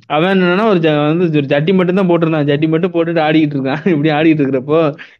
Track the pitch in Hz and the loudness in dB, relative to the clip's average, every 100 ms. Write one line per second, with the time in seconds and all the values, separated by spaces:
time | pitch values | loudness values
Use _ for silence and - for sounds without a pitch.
0 | - 151 185 196 180 180 226 185 160 147 | -6 -2 0 2 2 2 2 2 2 0
1 | 147 165 175 151 139 143 160 190 180 185 | 0 0 0 0 0 -2 0 0 0 0
2 | 185 170 165 156 143 143 160 160 180 170 | 0 0 0 -2 0 0 0 0 -2 -2
3 | 165 165 156 156 151 143 131 151 196 151 | -2 0 2 2 0 -2 -4 -4 -2 0
4 | 156 147 160 151 135 135 143 160 156 - | 0 2 2 2 0 -2 0 0 0 -4
5 | - | -14